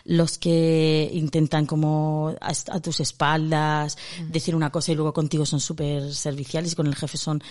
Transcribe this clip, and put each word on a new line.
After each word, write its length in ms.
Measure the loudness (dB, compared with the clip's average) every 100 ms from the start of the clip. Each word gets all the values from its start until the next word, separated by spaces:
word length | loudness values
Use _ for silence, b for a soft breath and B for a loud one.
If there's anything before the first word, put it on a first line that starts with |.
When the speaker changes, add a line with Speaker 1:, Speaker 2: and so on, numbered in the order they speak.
Speaker 1:
los 340 | 0 2 2 0
que 160 | 2 4 4 4 4 2 0
intentan 500 | -2 0 2 2 2 0
como 680 | 2 2 2 0 0 -2 -4
a, 120 | -4 -4 -4
a 100 | -4
tus 200 | -2 -2
espaldas 960 | -2 2 2 4 2 2 2 0 -2 -6 B B
Speaker 2:
Ujú. 100 | -4
Speaker 1:
decir 220 | -4 0
una 160 | 0 0
cosa 220 | 0 0
y 20 |
luego 180 | 0 0
contigo 320 | 0 0 0 0
son 120 | 0
súper 560 | -2 -4 -2 -2 -4
serviciales 580 | -6 -4 -4 -4 -4 -2
y 40 | 0
con 100 | 0
el 80 |
jefe 220 | -2 -4 -4
son 260 | -2 -4 B